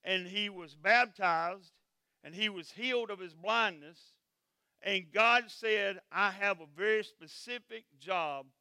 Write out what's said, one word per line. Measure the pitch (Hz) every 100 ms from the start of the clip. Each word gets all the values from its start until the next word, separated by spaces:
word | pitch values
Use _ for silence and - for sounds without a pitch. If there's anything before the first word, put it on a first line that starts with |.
and | - 185 180
he | 202 208
was | 185 165
baptized, | 147 180 240 247 196 180 165 170 196 175 _ _ _ _ _
and | 147
he | 175 214
was | 190 156
healed | - 247 247 226
of | 196
his | 180
blindness, | 160 185 233 220 160 147 170 - _ _ _ _ _ _ _
and | 196 190 165
God | 190 226 240 226
said, | - 226 214 196 185 _
"I | 180 202
have | 196 202 185
a | 151
very | 147 208 220
specific | - _ 156 - - 240 _ - _ 143
job | 151 180 156 139 135 _